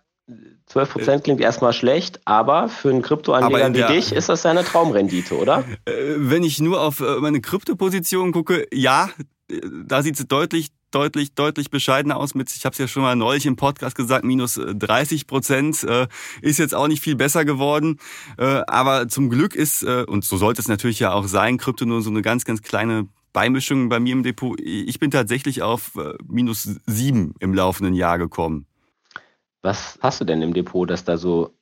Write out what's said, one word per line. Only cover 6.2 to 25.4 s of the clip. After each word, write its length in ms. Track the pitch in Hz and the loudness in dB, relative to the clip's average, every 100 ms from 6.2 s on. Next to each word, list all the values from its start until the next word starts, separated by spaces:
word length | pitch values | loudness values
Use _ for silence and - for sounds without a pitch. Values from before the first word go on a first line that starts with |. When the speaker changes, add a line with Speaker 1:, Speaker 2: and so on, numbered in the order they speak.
| 135 160 | 2 2
Speaker 2:
ich 160 | 165 135 | 2 0
nur 220 | 156 185 | 0 2
auf, 180 | 151 143 | 0 -2
äh, 220 | 127 127 | -2 0
meine 180 | 151 147 | 0 0
Kryptoposition 960 | - 196 - 196 190 185 170 185 185 | -2 -4 -2 -2 0 0 0 0 0
gucke, 340 | 170 160 175 - | 0 0 0 -2
ja, 360 | - 127 139 190 - 143 _ - | 0 2 4 2 -4 -18 _ -12
äh, 120 | - - 76 - | -10 -10 -12 -2
da 180 | 135 | 0
sieht's 240 | 147 135 127 | 0 -2 -2
deutlich, 400 | 139 170 165 151 - _ | 0 0 -2 -6 -12 _
deutlich, 440 | 139 143 151 143 - | -2 0 -2 -4 -2
deutlich 340 | 147 147 139 | -2 -2 -4
bescheidener 480 | 143 - 135 147 131 | -2 2 2 2 -2
aus 160 | 143 | -4
mit, 180 | 131 131 | -4 -6
ich 140 | - 135 | -6 -6
hab's 140 | - | -4
ja 80 | 131 | -4
schon 160 | 135 | 0
mal 120 | 131 123 | 2 2
neulich 300 | 113 143 143 | 2 2 0
im 100 | 123 | 0
Podcast 380 | 139 143 127 | 0 -2 -6
gesagt, 320 | - 120 131 123 | -4 0 0 2
minus 340 | 131 123 - 62 | 0 0 -4 -6
dreißig 540 | 104 101 113 147 156 - | -4 2 2 2 -2 -2
Prozent, 560 | 131 - 135 151 156 | -2 0 0 0 -2
äh, 240 | - 120 127 - - - | 0 0 0 -4 -16 -4
ist 160 | 151 147 | 0 2
jetzt 160 | 151 | 0
auch 140 | - 147 | 2 0
nicht 160 | 147 | 0
viel 120 | 160 147 | -2 0
besser 300 | 139 170 151 | 2 2 2
geworden. 540 | 135 139 151 160 147 - - - - | 2 2 2 0 -2 -8 -18 -16 -2
Äh, 240 | 131 135 - | 0 0 2
aber 420 | 117 131 135 120 | 2 4 2 0
zum 220 | - 135 | 0 2
Glück 240 | 120 190 | 2 2
ist, 300 | - 151 - | 0 -2 -2
äh, 200 | - 123 120 | -2 -2 0
und 180 | 101 - | -2 -2
so 120 | 95 | 2
sollte 240 | 104 120 | 2 2
es 60 | 110 | -2
natürlich 320 | 104 123 110 | -2 -2 0
ja 140 | 107 | 0
auch 140 | 101 98 | 0 0
sein, 320 | 98 107 127 | 2 2 0
Krypto 260 | - 127 117 | -2 -2 -2
nur 160 | 117 | 0
so 80 | 110 | -2
eine 140 | 107 | -2
ganz, 200 | 107 123 | 0 -2
ganz 200 | - 110 | -2 -6
kleine 440 | - 104 110 110 98 _ _ | -4 -2 0 -2 -4 _ _
Beimischung 540 | - 113 131 139 139 120 | 0 0 0 0 0 2
bei 120 | 117 | 0
mir 140 | 123 | 0
im 100 | 131 | 0
Depot. 360 | 127 - 127 - | -2 -4 -6 -6
Ich 380 | - 98 - - | -6 -4 -4 -2
bin 140 | 147 | 0
tatsächlich 500 | 135 110 123 | 0 0 -2